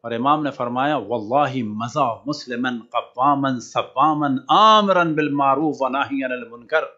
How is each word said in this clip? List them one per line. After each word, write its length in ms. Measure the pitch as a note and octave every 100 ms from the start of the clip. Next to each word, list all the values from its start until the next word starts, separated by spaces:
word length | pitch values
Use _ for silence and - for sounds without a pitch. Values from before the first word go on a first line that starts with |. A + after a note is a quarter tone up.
اور 100 | A#2
امام 320 | A#2 C3 D3+
نے 80 | D3
فرمایا، 460 | C3 B2 B2 C#3+ D3
"واللہ 640 | G2+ A#2+ G#2 C#3 C#3 C3
مضى 580 | A2+ G#2+ A#2+ D3+ C3 G#2+ B2
مسلما 440 | D3 - A#2+ B2+
قواما 880 | A#2 A2 A#2+ - - C3+ C#3 C3+ B2+
سواما 680 | G#2+ B2+ - B2+ D3+ D3+ C#3+ C3 -
آمرا 540 | E3 G#3+ G#3+ G3+ F3+
بالمعروف 720 | E3+ D#3 D3 C#3+ C#3 C3+ D#3 B2+
وناہیا 480 | C3 C3+ C#3 C3+ C3
عن 40 |
المنکر 520 | B2 A#2 A#2 A#2 D#3 C#3